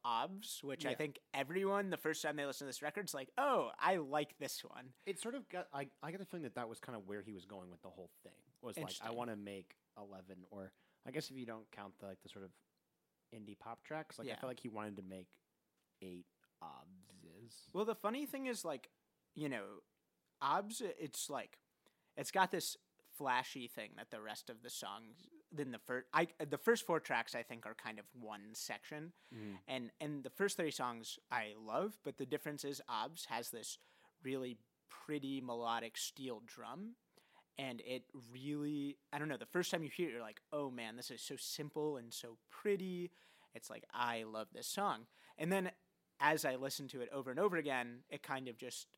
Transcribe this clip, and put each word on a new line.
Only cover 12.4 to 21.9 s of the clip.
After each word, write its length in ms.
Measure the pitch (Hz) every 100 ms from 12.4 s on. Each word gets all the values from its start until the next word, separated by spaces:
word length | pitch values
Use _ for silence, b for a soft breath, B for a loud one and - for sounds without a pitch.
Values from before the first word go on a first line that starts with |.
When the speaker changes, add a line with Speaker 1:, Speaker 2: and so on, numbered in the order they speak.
| 95
Speaker 2:
of 60 | - _ _ _ _ _ _ _
indie 260 | 113 104 98
pop 240 | 113 117
tracks, 340 | - 156 151 -
like, 100 | 123
I 20 |
Speaker 1:
Yeah. 60 | -
Speaker 2:
felt 100 | 127
like 100 | 123
he 80 | 120
wanted 260 | 107 107 98
to 60 |
make 240 | 92 95 90 _ _ _ _ _ _ _
eight 240 | 95 90 - _ _ _
Obses. 1080 | 82 67 80 92 - - 80 85 117 - -
Speaker 1:
Well, 120 | 185 214
the 100 | 214
funny 300 | 202 262 294
thing 200 | 269 262
is, 180 | 226
like, 260 | 170 135 - _ _ _ _ 147
you 140 | 147
know, 320 | 117 98 98 - _ _ _ _ -
Obs, 400 | 139 170 208 226
it's 480 | 202 - 147 - -
like, 300 | 135 - - _ _ b